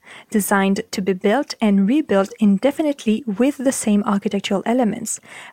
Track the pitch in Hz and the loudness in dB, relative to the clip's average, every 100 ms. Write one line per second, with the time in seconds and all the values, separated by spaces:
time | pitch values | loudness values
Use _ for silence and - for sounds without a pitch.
0 | - - - 214 - 196 196 196 - - | -20 -20 -4 -2 2 2 2 0 -4 -6
1 | 185 185 202 240 302 - 214 196 196 294 | -2 0 0 0 -2 -2 2 4 4 2
2 | 294 196 196 - 214 196 262 277 302 285 | 2 0 0 0 2 4 0 0 -2 -2
3 | 220 220 220 190 262 285 262 - - 208 | -2 -2 -2 0 0 0 -2 -2 0 0
4 | 202 202 214 202 - 196 - 247 214 - | 0 -2 -2 -4 -2 -4 0 0 0 -2
5 | - - - - - | -8 -10 -12 -20 -20